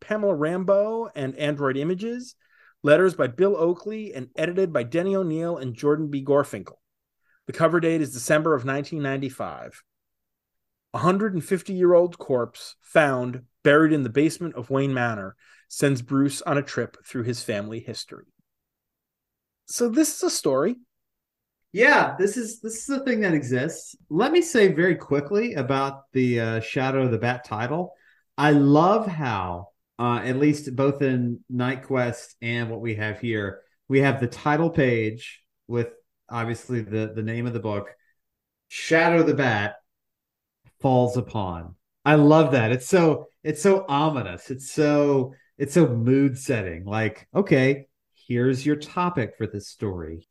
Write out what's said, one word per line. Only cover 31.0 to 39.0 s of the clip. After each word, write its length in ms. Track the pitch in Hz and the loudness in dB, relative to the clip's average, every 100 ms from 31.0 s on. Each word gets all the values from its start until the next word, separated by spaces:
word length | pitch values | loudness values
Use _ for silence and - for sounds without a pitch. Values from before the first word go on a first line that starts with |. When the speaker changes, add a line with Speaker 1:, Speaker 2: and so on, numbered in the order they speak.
Speaker 2:
in 400 | 139 127 120 120 - | 0 0 -2 -4 -6
Night 360 | 123 123 131 | -4 -4 -4
Quest 520 | - 131 120 117 - _ | -4 -2 -2 -4 -12 _
and 260 | 117 120 117 | -6 -4 -4
what 140 | 113 | -6
we 140 | 113 104 | -6 -4
have 240 | 107 110 | -6 -4
here, 420 | 120 110 101 - - _ - | -4 -2 -4 -8 -16 _ 0
we 120 | 135 | 2
have 200 | 139 131 | 4 2
the 60 | 120 | -2
title 420 | - 151 151 165 | -4 -2 0 2
page 720 | 165 131 117 110 117 - - _ _ - | 2 2 2 -2 -6 -12 -20 _ _ -6
with 200 | 120 117 - _ _ - | -4 -4 -8 _ _ -10
obviously 540 | 117 117 117 - 123 | -6 -6 -6 -6 -6
the, 300 | 104 107 110 | -4 -4 -4
the 80 | 107 | -4
name 240 | 110 117 123 | -6 -4 -4
of 80 | |
the 60 | 117 | -4
book, 340 | 107 104 101 - _ _ _ _ _ _ _ | -4 -6 -8 -14 _ _ _ _ _ _ _
Shadow 520 | - - 160 | -12 0 2